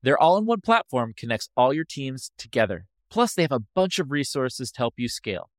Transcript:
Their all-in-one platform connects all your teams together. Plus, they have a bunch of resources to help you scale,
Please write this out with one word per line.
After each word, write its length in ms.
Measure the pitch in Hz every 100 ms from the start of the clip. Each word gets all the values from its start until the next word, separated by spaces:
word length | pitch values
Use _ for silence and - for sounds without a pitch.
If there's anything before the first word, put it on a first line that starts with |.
Their 200 | 127 139
all-in-one 380 | 160 190 220 233
platform 540 | 202 226 - 127 117 107
connects 320 | 117 110 - -
all 180 | 127
your 120 | 151 160
teams 460 | - 135 131 - _
together. 500 | 113 123 110 87 92 _ _
Plus, 240 | 214 233
they 100 | -
have 100 | 160
a 100 | 131 107
bunch 260 | - 185 -
of 120 | 143
resources 580 | 143 139 147 127 - 127
to 80 | -
help 160 | 120 -
you 100 | 120
scale, 420 | - - 92 -